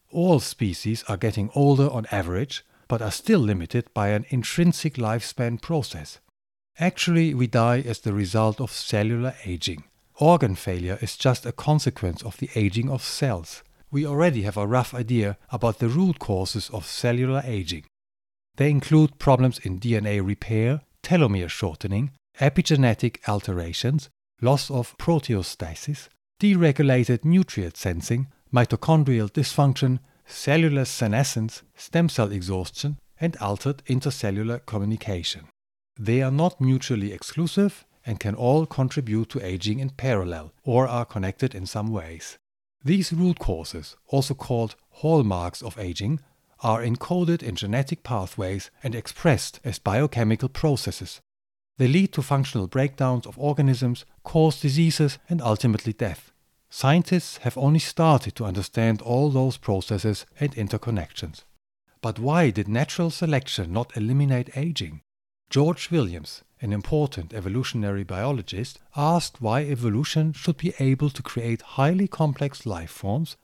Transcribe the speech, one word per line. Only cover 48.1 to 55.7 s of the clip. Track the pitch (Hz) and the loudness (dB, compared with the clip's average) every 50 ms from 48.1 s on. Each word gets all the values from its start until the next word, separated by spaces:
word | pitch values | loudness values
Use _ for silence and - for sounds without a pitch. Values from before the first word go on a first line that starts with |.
| 123 107 92 92 - - 101 92 98 98 - - _ _ - | -4 -4 -4 -6 -6 -6 -6 -4 -4 -6 -8 -12 _ _ -8
and | 131 113 | -6 -6
expressed | 117 - - - - - 170 135 - - - - - - | -6 -8 -12 -12 0 2 2 2 2 0 -6 -12 -10 -8
as | 123 98 - | -8 -8 -4
biochemical | - 101 95 117 147 147 - 120 117 110 110 107 - 127 | -2 0 0 2 0 0 0 0 2 2 2 0 -2 -4
processes. | - - - 156 143 120 - - 95 - 92 - - - _ _ _ _ _ _ _ _ _ _ _ - | -4 -2 0 0 0 0 -2 -6 -8 -8 -12 -14 -16 -18 _ _ _ _ _ _ _ _ _ _ _ 0
They | 131 123 | 2 4
lead | 139 180 196 190 - | 4 4 2 2 0
to | - | -4
functional | 131 - 143 139 135 - - 113 95 90 | -2 0 0 0 0 0 0 -2 -2 0
breakdowns | - 131 135 147 135 - 135 127 127 120 110 | 0 0 0 0 0 0 0 0 0 -2 -4
of | - - - | -8 -10 -4
organisms, | 135 147 147 147 147 135 131 120 131 123 123 - - - _ _ _ | -2 0 2 4 4 4 4 2 2 -2 -2 -4 -8 -14 _ _ _
cause | - - 165 160 160 151 - | -2 2 4 4 4 2 2
diseases, | - 143 135 147 165 165 151 - 156 143 - - _ - | 0 0 2 4 4 4 4 2 2 0 0 -4 _ -4
and | 175 165 | -4 -2
ultimately | 117 120 107 104 - 123 | 0 0 0 2 2 2